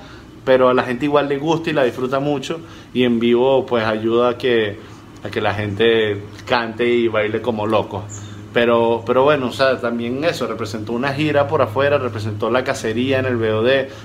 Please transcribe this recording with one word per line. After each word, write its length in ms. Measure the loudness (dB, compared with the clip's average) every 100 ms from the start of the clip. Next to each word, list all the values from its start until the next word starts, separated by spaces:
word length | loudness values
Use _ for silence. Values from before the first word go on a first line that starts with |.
| -18 -20 -20 -6
pero 240 | 2 6 6
a 60 |
la 100 | 4
gente 220 | 0 -2 2
igual 240 | 2 2
le 80 | -2
gusta 320 | 0 0 0
y 40 |
la 120 | 0 0
disfruta 340 | 0 -2 -2
mucho, 400 | 0 -2 -4 -10 -10 -18 -6
y 120 | 0 2
en 120 | 2
vivo, 480 | 4 4 4 2 2
pues, 200 | 0 0
ayuda 460 | 0 0 2 2
a 60 | 0
que, 400 | 0 2 0 -6 -16 -20 -20 -14
a 60 | -8
que 100 | -2
la 140 | -2
gente 680 | -2 -4 2 2 4 2 -2 -8 -12 -2
cante 400 | -2 -2 -2 2
y 220 | 2 2
baile 340 | 0 0 -2
como 240 | -4 -2 0
loco. 380 | 0 0 -8 -10 -14 -14 -16 -4
Pero, 500 | 0 4 4 2 0 0
pero 180 | 4
bueno, 240 | 4 2 0
o 40 |
sea, 260 | 0 0 2
también 420 | -2 -4 -4 -2 -2
eso, 220 | -2 -6
representó 440 | -4 -6 -6 -6
una 220 | -4 -2
gira 340 | -2 0 2 2
por 140 | 0
afuera, 360 | 0 0 2 2
representó 520 | -2 -4 -6 -2 0
la 160 | 0 0
cacería 540 | -4 -2 -2 0 0
en 60 | 0
el 120 | 0
V 160 | 0
O 100 | 2
D, 260 | 2 2 -2 -10